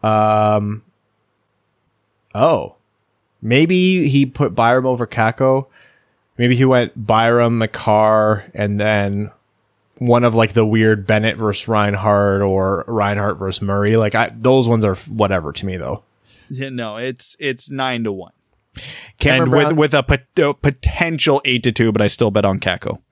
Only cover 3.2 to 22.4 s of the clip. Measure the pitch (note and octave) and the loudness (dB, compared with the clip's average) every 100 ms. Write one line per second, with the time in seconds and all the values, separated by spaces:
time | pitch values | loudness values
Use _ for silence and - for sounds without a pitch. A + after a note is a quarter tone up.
3.2 | _ _ A2 B2+ E3 F#3 F#3 F#3 D3 C#3 | _ _ 0 2 4 2 2 2 2 2
4.2 | C3+ - C#3+ F2+ A#2 B2+ C3 B2 A#2 - | 0 0 -4 2 2 2 0 -2 -4 -2
5.2 | A2+ A2+ C3 C3+ C3+ _ _ _ _ _ | -2 0 0 0 -2 _ _ _ _ _
6.2 | _ - A#2+ B2 C3 B2+ A#2+ - G2+ A2 | _ -2 0 4 4 4 0 -6 0 2
7.2 | A2+ A#2+ A#2+ A#2 A2+ - - G#2+ A2 A2 | 4 2 2 0 -4 -4 0 2 4 4
8.2 | G#2+ G#2+ - - G#2 G#2 G#2+ G#2+ G2+ G2+ | 2 0 -4 -6 -4 -2 0 0 -2 -6
9.2 | G#2 _ _ _ _ _ _ _ B2 A#2+ | -8 _ _ _ _ _ _ _ 2 2
10.2 | A#2+ A2+ A2+ A#2 A2 A2 A2 G#2+ G2 G#2+ | 4 2 2 2 2 2 2 2 0 0
11.2 | A2 - A2 G2+ - A2 G#2 G2 G#2+ G2+ | 0 -2 -4 -4 -2 0 0 0 0 2
12.2 | G2+ G2 G2+ F#2+ F#2+ G2 - A2+ G2+ G2+ | 2 2 0 0 0 -2 -4 -2 -2 -2
13.2 | G2+ - F#2+ F#2 G2 G2+ G#2 A2+ G#2+ A2 | -4 -4 -6 -6 -4 -2 2 2 2 0
14.2 | A#2 A2+ A#2+ C3+ A#2 A#2 G#2+ F#2 - A2 | -2 -2 2 2 2 2 0 -2 -8 -2
15.2 | G2+ F#2+ D2+ C#2+ G2 F#2 C2+ F#2+ _ _ | 0 0 -4 -10 -8 -8 -8 -10 _ _
16.2 | _ _ _ C3 C3+ B2 A2+ G#2+ B2+ B2+ | _ _ _ -12 -10 -10 -10 -8 -10 -10
17.2 | - - D3 B2 - C#3 C3 A#2+ A2+ F#2+ | -16 -10 -8 -8 -10 -6 -4 -4 -6 -8
18.2 | F2+ _ _ _ _ - - - - _ | -12 _ _ _ _ -20 -18 -20 -20 _
19.2 | D3 C3 B2 D3 D3 D#3+ D3+ C#3+ C3 C#3 | 0 2 2 2 2 2 2 2 0 -2
20.2 | _ - D3 C#3+ C#3+ C3+ - - E3+ D#3+ | _ 0 0 0 -2 0 -4 -2 -4 0
21.2 | D#3 D3+ - B2 A#2+ A2 A2+ G#2+ G#2 - | 2 2 2 0 0 2 2 2 0 2
22.2 | A2+ G2+ | 0 2